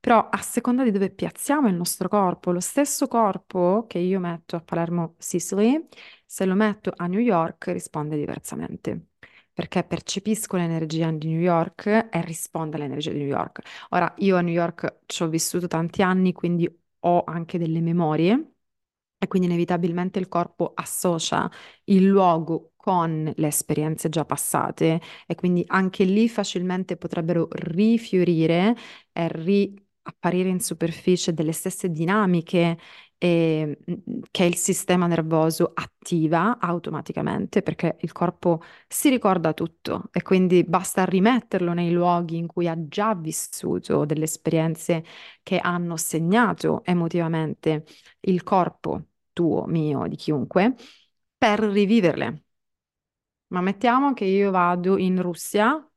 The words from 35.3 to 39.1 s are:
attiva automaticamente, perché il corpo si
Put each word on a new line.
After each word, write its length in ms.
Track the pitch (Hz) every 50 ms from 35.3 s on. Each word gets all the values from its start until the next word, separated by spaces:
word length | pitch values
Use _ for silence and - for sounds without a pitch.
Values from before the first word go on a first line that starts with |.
| 165 160 160 160 160 - 175 - -
attiva 840 | - - - _ _ - - - 170 156 156 165 165 175 214 240 240
automaticamente, 1040 | - 175 170 175 165 - - 143 156 - - - 156 160 - - - - - 208 185
perché 340 | - 160 - - 170 - _
il 120 | - 165 -
corpo 500 | - 180 170 - _ - 180 170 160 - - - - _ _
si 200 | - - - 302